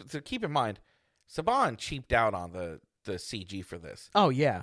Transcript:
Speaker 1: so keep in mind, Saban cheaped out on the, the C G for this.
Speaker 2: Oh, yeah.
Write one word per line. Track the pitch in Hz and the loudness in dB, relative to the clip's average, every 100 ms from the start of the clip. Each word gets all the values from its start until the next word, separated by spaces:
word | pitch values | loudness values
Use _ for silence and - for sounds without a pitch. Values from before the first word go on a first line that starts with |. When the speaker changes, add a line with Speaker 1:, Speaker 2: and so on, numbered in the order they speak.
| 107 | -10
Speaker 1:
so | 151 | -10
keep | - 254 | -6 -6
in | 196 | -2
mind, | 147 117 101 _ _ _ _ _ | 0 0 -4 _ _ _ _ _
Saban | - 165 262 208 110 | -2 2 2 2 0
cheaped | - 143 123 | -8 -8 2
out | 120 110 | 4 4
on | 98 87 | 2 -6
the, | 90 87 76 _ _ | -8 -8 -10 _ _
the | - 90 | -8 -8
C | - 110 | -8 -10
G | 90 98 | -8 -10
for | 90 87 | -10 -12
this. | 82 - - | -12 -16 0
Speaker 2:
Oh, | 202 185 | 4 6
yeah. | 127 147 92 | 6 2 0